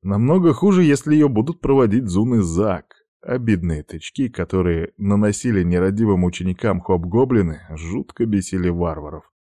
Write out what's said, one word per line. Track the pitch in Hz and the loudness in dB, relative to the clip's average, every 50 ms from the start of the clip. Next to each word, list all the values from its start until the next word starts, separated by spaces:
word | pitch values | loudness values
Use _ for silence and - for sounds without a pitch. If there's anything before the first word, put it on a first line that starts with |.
Намного | - 95 101 101 117 131 165 190 175 165 | -4 -2 -2 0 2 2 2 4 4 2
хуже, | - - 175 208 190 180 180 | 2 4 2 4 4 4 4
если | 151 143 139 - 156 151 | 4 2 0 2 2 4
ее | 151 147 139 | 4 4 4
будут | 127 107 117 151 170 _ | 2 0 -2 -2 -4 _
проводить | - 127 139 139 127 104 98 123 131 98 | 0 2 4 4 4 4 2 0 -2 0
Зун | 87 95 113 127 123 | 0 0 0 2 2
и | 113 | 0
Зак. | 95 85 80 90 107 107 92 80 - _ - _ _ _ _ _ | 0 0 0 0 0 0 -2 -4 -8 _ -20 _ _ _ _ _
Обидные | - - 123 127 120 113 104 87 85 85 80 76 | -8 -6 -6 -4 0 0 0 0 0 -4 -4 -4
тычки, | 73 _ - 80 - - _ - 135 117 | -8 _ -16 -14 -14 -12 _ -4 -4 -4
которые | - - 87 - - 92 90 90 82 82 82 - _ | -4 -8 -6 -2 -2 0 0 0 0 -2 -4 -8 _
наносили | - 104 98 101 101 107 104 104 - - 127 110 95 87 | -6 -2 0 2 2 2 0 0 -2 -2 -2 0 0 0
нерадивым | 87 87 90 92 95 98 104 113 107 98 90 90 | 2 2 2 2 0 0 0 2 2 2 2 2
ученикам | 90 90 - 90 92 90 - - 110 95 90 | 0 -2 -4 -6 -6 -6 -2 -2 -2 -2 -2
хоб-гоблины, | - - 92 85 82 87 90 117 135 127 127 110 92 82 76 76 - - | -2 -2 -2 -2 -2 -2 0 0 0 2 2 0 0 0 -4 -8 -14 -18
жутко | 80 78 82 82 95 123 - - - - 120 | -16 -14 -10 -8 -8 -8 -8 -10 -6 -6 -2
бесили | 113 104 101 92 - 95 92 87 90 | -2 0 -2 -2 -4 -4 -2 -2 -2
варваров. | 85 87 87 85 76 76 73 73 78 78 _ _ _ _ | -2 -2 -2 -4 -4 -8 -12 -14 -14 -16 _ _ _ _